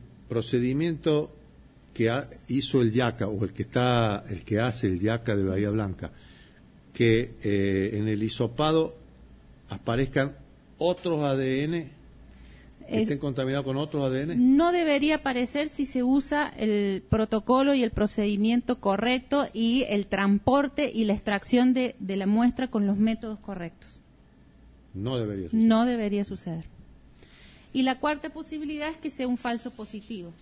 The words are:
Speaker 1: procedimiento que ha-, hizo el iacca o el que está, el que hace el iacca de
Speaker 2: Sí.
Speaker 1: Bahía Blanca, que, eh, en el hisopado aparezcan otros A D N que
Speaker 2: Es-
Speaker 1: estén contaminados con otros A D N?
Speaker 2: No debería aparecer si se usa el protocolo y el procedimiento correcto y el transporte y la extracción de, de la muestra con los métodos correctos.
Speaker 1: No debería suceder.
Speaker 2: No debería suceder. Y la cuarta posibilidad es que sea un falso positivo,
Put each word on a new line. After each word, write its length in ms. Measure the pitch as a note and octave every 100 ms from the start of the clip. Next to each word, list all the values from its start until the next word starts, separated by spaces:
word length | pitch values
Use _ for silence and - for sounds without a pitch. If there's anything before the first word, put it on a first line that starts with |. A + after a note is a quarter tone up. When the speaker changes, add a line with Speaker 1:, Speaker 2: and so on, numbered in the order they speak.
| - - -
Speaker 1:
procedimiento 1080 | A2+ - B2+ B2 C#3 E3+ D3+ D#3+ D3+ D3+ - - - - - -
que 160 | - A2+
ha-, 200 | B2+ C3+ - -
hizo 360 | C3 B2+ C3+
el 120 | A#2
iacca 320 | A#2+ A#2+ - G2+
o 160 | G2
el 100 | G2
que 100 | -
está, 600 | F#2+ B2+ B2 A#2+ A2+ G2+ -
el 140 | F#2
que 160 | - G#2+
hace 260 | B2 - G2+
el 160 | F2+
iacca 320 | G#2 A#2+ A#2
de 80 | G2+
Speaker 2:
Sí. 60 | F#2+
Speaker 1:
Bahía 220 | F#2+ G2+
Blanca, 420 | G#2+ G2+ F2+ E2 - - - - - - - -
que, 420 | - A#2 A2+ B2+ -
eh, 480 | G#2+ G2+ G2 F#2+ G2
en 120 | G#2 A2
el 160 | G#2
hisopado 760 | A2 - A#2 A#2+ D#3 D#3+ D#3+ - - - - - - - -
aparezcan 680 | F#2+ - A#2 C3+ C#3+ C#3 - - - - -
otros 420 | E3+ F3+ F3+ D3+
A 100 | C#3+
D 300 | C3+ C3 C3
N 400 | D3+ E3+ C3+ - - - - - - - - - -
que 80 | A3
Speaker 2:
Es- 60 |
Speaker 1:
estén 160 | A3 C#3
contaminados 460 | C#3+ C3 C3 C#3
con 140 | C3+ C3+
otros 260 | D3+ D3
A 60 | C3+
D 140 | C3
N? 120 | D3+ A#3+
Speaker 2:
No 340 | B3+ C#4 E4+
debería 440 | F4 D#4+ C#4+ D4
aparecer 560 | D4+ C4+ B3 B3 D4 D4+
si 160 | - C4+
se 160 | B3+
usa 500 | B3 C4+ - D4 D4 -
el 440 | G#3+ G3+ G3+ F#3+ -
protocolo 640 | A3 A3 G#3+ - B3+ C#4
y 100 | C#4
el 100 | A3
procedimiento 840 | - G#3+ - G#3 G3+ A3 A#3+ - B3
correcto 680 | G3 G3 A3+ B3+ B3+ C#4+ -
y 320 | A3+ A3+ B3+ -
el 180 | G#3 G3
transporte 840 | F#3+ G3 G3+ - C#4 C#4+ - C#4+
y 120 | A3
la 100 | G#3+
extracción 580 | G#3 - G3+ - B3 B3+
de, 240 | B3+ B3+ -
de 180 | F#3+ G3
la 80 | F#3+
muestra 420 | G#3+ B3 B3 B3+
con 180 | A3 G3+
los 120 | G3+
métodos 400 | A3 A3 A3+ G#3
correctos. 600 | - F#3 E3+ - - - - - - _ - - - - -
Speaker 1:
No 240 | F#2+ A2+ B2+
debería 300 | G#2+ G2 F2
suceder. 200 | A3 A3+
Speaker 2:
No 180 | A3 A#3+
debería 380 | A#3+ G#3 G3+ G3+
suceder. 380 | F#3+ F3 E3 - - - - - - - - - - -
Y 120 | C4
la 140 | C4 B3+
cuarta 300 | D4 D4+ D#4+
posibilidad 640 | D#4 D#4 D#4 D4+ D4+ D4+
es 80 | D#4
que 100 | D#4
sea 200 | - B3+
un 100 | B3
falso 320 | B3 A#3 B3
positivo, 640 | - G#3+ G#3+ - G#3+ E3+ E3+